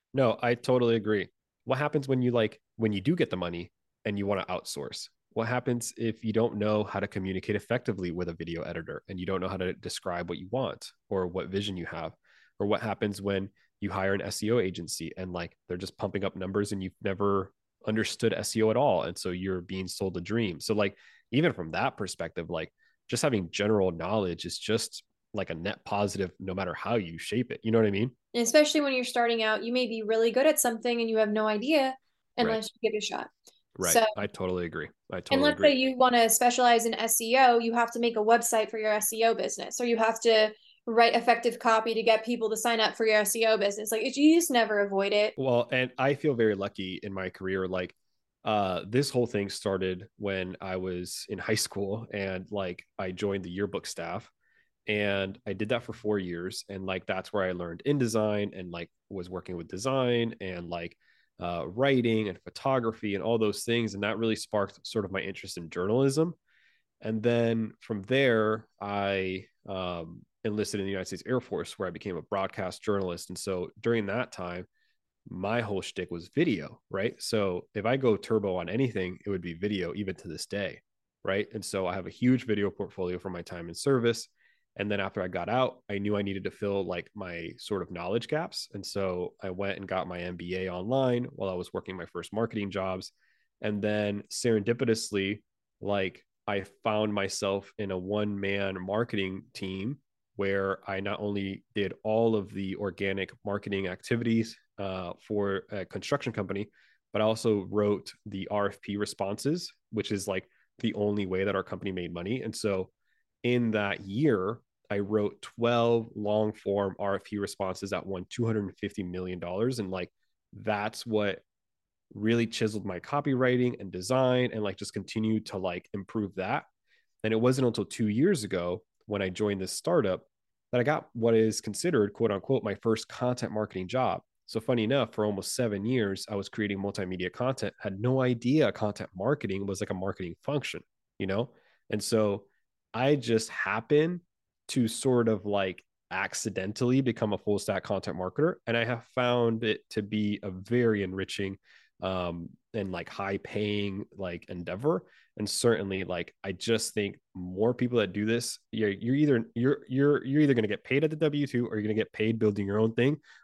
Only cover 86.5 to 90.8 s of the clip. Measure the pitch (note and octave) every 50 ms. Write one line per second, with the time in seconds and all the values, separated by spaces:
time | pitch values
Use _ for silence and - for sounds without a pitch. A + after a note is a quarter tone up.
86.5 | - - G#2+ G2+ G2 G2 F#2 F2+ F2+ F2 E2+ - - G#2 F#2+ F2+ E2+ E2+ E2+ D#2+
87.5 | - - - - G#2 F#2+ F2+ - F2+ F2 F2 F2+ G#2 A#2+ - - D3+ D#3 F3 F#3+
88.5 | - - - - - G2 F#2+ - - G2+ G2 F#2 F2+ F2+ F2+ - - _ - F#2+
89.5 | F2+ F#2 G2+ G2 F#2 D#2+ G2 F2+ F#2+ F#2 F2 F2+ F2 F2 F2 F2+ F2+ E2+ F2+ F2
90.5 | F2+ F#2 F#2+ F#2 F2 F2+